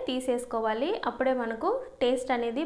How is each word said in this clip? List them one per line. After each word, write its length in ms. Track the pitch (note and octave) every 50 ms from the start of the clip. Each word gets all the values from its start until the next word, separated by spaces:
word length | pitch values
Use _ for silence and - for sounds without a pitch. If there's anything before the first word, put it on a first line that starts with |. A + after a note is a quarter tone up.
| - -
తీసేసుకోవాలి, 800 | B3+ B3+ B3+ C4+ A#3+ A#3+ B3 - A#3 A3+ A3 A3 G#3+ A3+ C#4 F4 A4 - - A#3+
అప్పుడే 240 | A#3 - B3+ C4 C4 B3 A#3
మనకు 280 | A3+ A3+ A3 D#4 F#4 B4 C5+ - - - -
టేస్ట్ 320 | C4 A#3+ C4 B3+ B3+ - B3+
అనేది 280 | A#3 A#3 A#3 A#3 C#4 D#4+